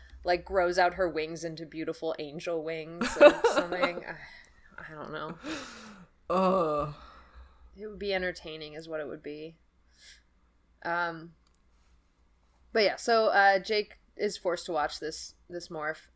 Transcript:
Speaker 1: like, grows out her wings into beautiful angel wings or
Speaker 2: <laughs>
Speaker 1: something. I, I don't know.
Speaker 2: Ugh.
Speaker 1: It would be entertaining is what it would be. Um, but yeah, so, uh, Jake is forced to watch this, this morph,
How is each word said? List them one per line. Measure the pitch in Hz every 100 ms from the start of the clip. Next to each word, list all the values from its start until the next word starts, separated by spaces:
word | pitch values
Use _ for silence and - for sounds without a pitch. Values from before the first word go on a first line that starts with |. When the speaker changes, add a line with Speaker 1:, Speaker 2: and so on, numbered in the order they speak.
| - -
Speaker 1:
like, | 175 175
grows | - 190 175 180
out | 180
her | 175 180
wings | 156 156 165
into | 165 160
beautiful | 160 160 156 165 160 -
angel | 147 156 175 165
wings | 156 160 156 170 247 -
or | 294
Speaker 2:
<laughs> | - -
Speaker 1:
something. | - 175 180 180 175
I, | - 160 - - - - - -
I | -
don't | 156 143
know. | 151 156 165 277 311 254 226 214 - - _ -
Speaker 2:
Ugh. | 180 185 190 156 147 147 147 - - - - - - - 190
Speaker 1:
It | 214
would | 196
be | 202
entertaining | 190 180 165 165 156 151
is | 151 165
what | 156
it | 143
would | 156
be. | 147 151 160 165 _ _ _ _ - - _ _ _ _ _ _
Um, | 170 170 170 165 165 - _ _ _ _ _ _ _ _ _ _ _ _ _
but | 226
yeah, | 196 131
so, | - 226 220
uh, | 202 196 196
Jake | 185 214 208 - _ -
is | 208 -
forced | 180 175 -
to |
watch | 160 151 -
this, | 156 - - - -
this | 175 -
morph, | 160 151 156 -